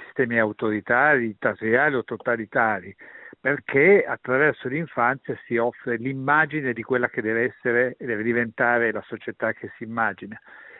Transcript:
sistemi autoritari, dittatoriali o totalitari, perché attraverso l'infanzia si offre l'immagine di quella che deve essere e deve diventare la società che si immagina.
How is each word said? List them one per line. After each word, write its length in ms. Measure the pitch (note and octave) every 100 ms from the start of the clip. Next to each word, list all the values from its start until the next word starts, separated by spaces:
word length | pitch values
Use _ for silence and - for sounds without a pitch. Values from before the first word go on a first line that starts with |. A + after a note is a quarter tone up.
sistemi 340 | - - B2 A#2
autoritari, 880 | A2 G#2+ A2+ G#2+ - B2 C#3+ C#3+ A2+
dittatoriali 720 | G#2 A#2+ G2+ A2 A#2 D3+ C3+
o 80 |
totalitari, 920 | - A2+ - A#2 G#2+ C3+ A#2 G2+ F#2+ - - - - -
perché 640 | C3 C#3 - C#3 D#3+ G3+
attraverso 640 | - A#2+ - C3 D3+ B2+ B2+
l'infanzia 680 | C#3+ E3 - A#2+ C#3 - A#2+ -
si 100 | A#2
offre 400 | A#2 - - A#2
l'immagine 760 | B2 C3+ C3+ D3+ D#3 D3+ C3+
di 100 | A#2
quella 260 | A2 B2+ A#2+
che 120 | -
deve 320 | A2 A2+ A#2+
essere 440 | - B2+ A#2+ B2+ -
e 80 | B2+
deve 160 | G#2+
diventare 720 | A2+ A#2+ A#2 - A#2+ A#2+ A#2
la 120 | G#2+ -
società 460 | A2 - - A2
che 200 | A2 G2+ -
si 60 |
immagina. 580 | A2+ A#2 A2 G2 G2+ G#2+ - - -